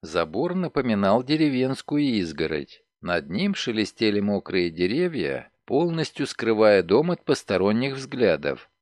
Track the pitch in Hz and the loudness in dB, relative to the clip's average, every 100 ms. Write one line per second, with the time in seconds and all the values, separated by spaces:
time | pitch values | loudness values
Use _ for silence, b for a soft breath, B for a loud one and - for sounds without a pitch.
0 | 80 85 80 90 170 180 175 - 127 104 | -2 -2 -2 -2 -2 -2 -2 -2 0 2
1 | 98 113 131 156 151 127 131 131 - 147 | 4 2 2 0 2 2 -2 -2 -4 -2
2 | 143 110 85 71 80 76 69 - _ _ | 0 0 -2 -2 -2 -2 -6 -16 _ _
3 | 82 87 71 95 196 196 - 110 101 - | -4 -4 -2 -4 -2 -2 -4 -2 -4 0
4 | 110 101 101 101 - 95 87 80 90 127 | 0 2 0 -2 -2 -2 -2 0 0 0
5 | 180 147 76 65 - _ - 135 170 165 | -2 -2 -4 -4 -10 _ -4 0 0 -2
6 | 151 - 139 - 113 107 107 101 85 107 | -6 -6 -8 -4 -2 4 6 6 4 2
7 | 165 175 - 139 - 95 98 110 135 135 | 2 -4 -2 -2 0 0 2 2 -2 -6
8 | 135 135 110 78 71 65 - _ | -10 0 2 2 -2 -6 -12 _